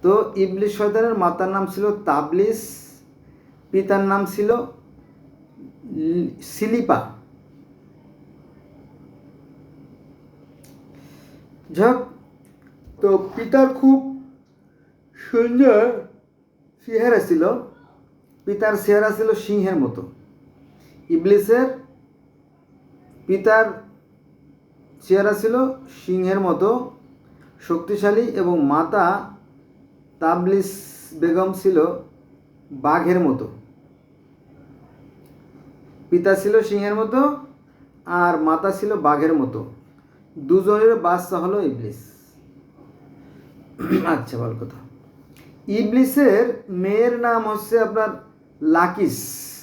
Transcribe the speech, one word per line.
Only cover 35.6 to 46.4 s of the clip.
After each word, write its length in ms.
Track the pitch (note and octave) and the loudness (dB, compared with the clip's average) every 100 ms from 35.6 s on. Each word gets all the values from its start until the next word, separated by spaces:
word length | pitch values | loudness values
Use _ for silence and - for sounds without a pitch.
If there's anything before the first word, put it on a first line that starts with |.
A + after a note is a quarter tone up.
| - - - - - | -20 -20 -20 -20 -2
পিতা 240 | F3+ F#3 | 0 2
ছিল 280 | F#3+ G3+ A3 | 2 2 2
সিংহের 320 | G#3+ G3+ G3+ | 2 -4 -2
মতো 420 | G#3+ A3 B3+ D4 C#4+ - - _ _ - _ - | -2 -2 0 0 -2 -14 -20 _ _ -20 _ -6
আর 300 | F3 F3 E3 | 0 0 2
মাতা 280 | D#3 E3 F#3+ | 0 0 -2
ছিল 260 | F#3+ G#3 G3+ | -4 -4 0
বাঘের 380 | D3+ D3 D#3+ | 0 2 0
মতো। 300 | D#3+ A#2 A2 F#2 - - _ _ _ _ - | 0 -2 -6 -14 -18 -20 _ _ _ _ -16
দুজনের 580 | C#3 F3+ F#3+ G#3 A3+ A3 | 0 2 2 4 4 4
বাচ্চা 420 | E3+ F3+ F3+ F3+ | 0 -2 -2 -6
হলো 240 | F3+ G3+ | -2 -2
ইবলিস। 340 | E3 A#2 A2 - - - - _ - - _ _ - - - - - - - - - - - F#3+ F3 | -4 -6 -10 -14 -20 -20 -20 _ -20 -20 _ _ -20 -20 -20 -20 -20 -20 -20 -20 -20 -12 -2 -2 0
আচ্ছা, 320 | D3+ A#2 A#2 | -4 -4 -8
ভালো 160 | A#2 A2+ | -8 -8
কথা। 160 | A2+ - - - - _ _ - - - - | -12 -16 -20 -20 -20 _ _ -20 -20 -20 -6
ইবলিসের 960 | G#3 G#3 B3 C4 C#4+ C4+ G3+ | -4 0 2 2 4 4 4